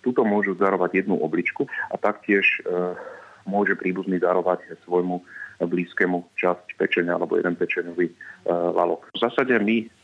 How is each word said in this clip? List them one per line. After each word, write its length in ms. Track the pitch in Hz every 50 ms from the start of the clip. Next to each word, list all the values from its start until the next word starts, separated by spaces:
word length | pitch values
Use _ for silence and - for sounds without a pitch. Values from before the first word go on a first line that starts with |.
Tuto 220 | - 127 123 139 123
môžu 320 | 107 101 104 98 98 95
darovať 480 | 87 101 98 98 92 90 87 - 95 92
jednu 160 | - 92 -
obličku 480 | - 80 78 85 87 - - - 143 - - - - -
a 40 | - -
taktiež, 640 | - 104 104 - - - 101 98 95 - - - -
e, 320 | - 90 90 90 90 87 85 - - - - - - - - _
môže 320 | 95 95 101 104 95 98
príbuzný 480 | - - 92 92 98 92 98 92 87 87
darovať 580 | 87 90 92 87 90 90 87 - - 82 - _
svojmu 320 | - 87 90 90 90 87 90 - - - - - - -
blízkemu 640 | _ 92 87 85 90 90 - - - 95 90 90 87 87 _ _
časť 400 | - - 90 87 - - - - _
pečenia 380 | - 92 - 90 87 85 87
alebo 180 | 85 87 - 90
jeden 240 | 87 - 90 87 85
pečeňový, 480 | 87 - - 92 85 87 85 87 90
e, 60 | 82 - _ - - - - - -
lalok. 600 | 87 87 85 87 85 87 90 87 82 - - -
V 80 | - -
zásade 380 | 117 120 - - 135 127 123
my 320 | 113 101 104 113 113 110 - _ _